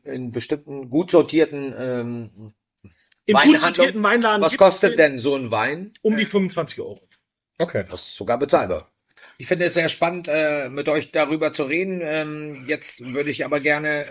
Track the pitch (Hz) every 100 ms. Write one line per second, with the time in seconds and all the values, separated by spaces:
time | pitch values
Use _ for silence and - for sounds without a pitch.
0 | - 131 123 120 - 147 147 139 127 139
1 | 180 170 135 156 151 143 139 113 127 123
2 | 120 120 110 101 107 _ _ _ - _
3 | _ _ - 208 269 302 - - 180 208
4 | 208 240 233 214 170 - 190 175 196 160
5 | 151 135 127 139 120 107 120 156 202 -
6 | 220 220 208 202 185 - 147 - - 101
7 | _ _ _ _ _ - 170 113 92 90
8 | - - 98 120 139 160 101 82 - _
9 | _ _ - - 123 180 175 170 160 -
10 | 170 180 170 151 151 147 131 139 147 151
11 | - 170 143 156 156 151 135 165 190 185
12 | 160 156 151 151 151 139 127 151 - -
13 | 123 131 147 135 135 147 147 147 151 147
14 | 143